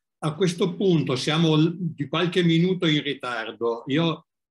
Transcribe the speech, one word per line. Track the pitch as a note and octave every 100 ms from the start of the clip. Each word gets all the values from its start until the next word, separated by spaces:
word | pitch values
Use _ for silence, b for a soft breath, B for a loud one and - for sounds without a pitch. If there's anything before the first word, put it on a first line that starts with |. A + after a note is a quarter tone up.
| _ -
a | D#3
questo | D3+ F#3+ F3+ G3 -
punto | G3 E3 C3 B2+
siamo | - D3+ E3 D#3
l-, | D#3+ F3
di | E3+ B2+ C3
qualche | D#3+ F3 F3+
minuto | F3 E3 F3+ F#3 E3+
in | D3+
ritardo. | C#3 C3 B2+ A#2+ A2 G#2+ A#2 A#2 -
Io | C#3 E3 D#3+ _ _ _